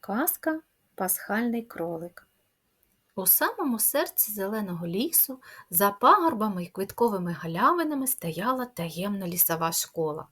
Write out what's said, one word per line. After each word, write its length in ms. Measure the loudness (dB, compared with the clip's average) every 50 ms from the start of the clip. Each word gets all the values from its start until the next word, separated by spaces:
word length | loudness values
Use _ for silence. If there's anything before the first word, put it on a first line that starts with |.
| -6 -4
Казка 520 | -2 0 0 0 -2 -2 -2 -2 -2 -2 -6 _ _ _ _ _ _
"Пасхальний 680 | -6 -2 -2 -2 -4 -2 -4 -2 0 0 0 -2 -2 -4
кролик". 640 | -8 -8 -6 -6 -4 -4 -6 -8 -10 _ -18 -20 _ _ _ _ _ _ _ _ _ _ _ _ _ _ _ _ _ _
У 120 | -4 2
самому 520 | 2 4 4 4 2 0 0 0 0 2 2
серці 540 | 2 2 2 2 0 0 0 -2 -2 -2 0
зеленого 540 | -4 -2 -2 -2 -2 -2 -4 -4 -6 -4
лісу, 540 | -4 -2 -2 -2 2 2 2 2 2 -2 -12 -14 -20 -20 -20 -16 _
за 200 | 0 4 4 4
пагорбами 720 | 2 6 6 8 8 8 6 2 2 2 -2 -2 -2 -4 -6
й 20 |
квітковими 680 | -6 _ -6 -6 -6 0 2 2 2 2 0 -2 -2 -4
галявинами, 720 | -6 -6 -6 -2 4 4 4 4 4 2 0 0 -2 -2
стояла 600 | -2 -4 -4 -4 -6 -4 -2 0 0 0 0 -2
таємна 640 | -6 -6 -6 -6 -6 -4 -4 -4 -2 -2 -2 -4 -4
лісова 440 | 0 2 2 2 2 0 0 0 0
школа. 540 | -2 -4 -4 _ -2 -2 -2 -2 -6 -10 -14